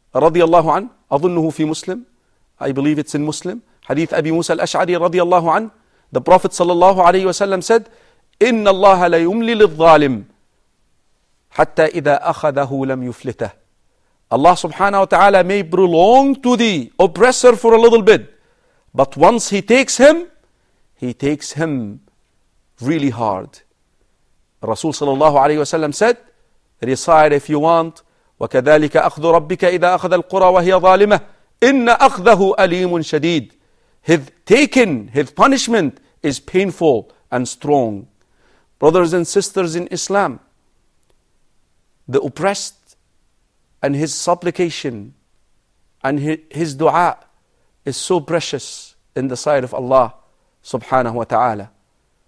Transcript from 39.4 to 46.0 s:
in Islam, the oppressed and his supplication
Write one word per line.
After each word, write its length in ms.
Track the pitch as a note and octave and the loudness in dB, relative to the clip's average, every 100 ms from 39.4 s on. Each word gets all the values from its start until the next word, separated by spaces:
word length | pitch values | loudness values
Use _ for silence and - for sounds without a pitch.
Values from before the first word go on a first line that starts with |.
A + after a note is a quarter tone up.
| - F#3+ F3 E3+ | -4 -4 -4 -6
in 120 | F3 | -8
Islam, 520 | F3+ - G3 E3+ A2+ _ _ _ _ _ _ _ _ _ _ _ _ _ _ _ _ - | -10 -6 -4 -4 -6 _ _ _ _ _ _ _ _ _ _ _ _ _ _ _ _ -6
the 140 | B2+ | -6
oppressed 760 | C#3+ C3+ F#3+ G3+ - - _ _ _ _ _ _ _ _ _ _ | -4 -6 -6 -6 -10 -18 _ _ _ _ _ _ _ _ _ _
and 140 | C3+ C#3+ | -6 -4
his 180 | D#3 | -6
supplication 1000 | - - F3 F3 - E3+ - C#3+ A2+ G#2 _ _ _ _ _ _ _ _ _ | -6 -4 -4 -4 -4 -6 -6 -10 -12 -16 _ _ _ _ _ _ _ _ _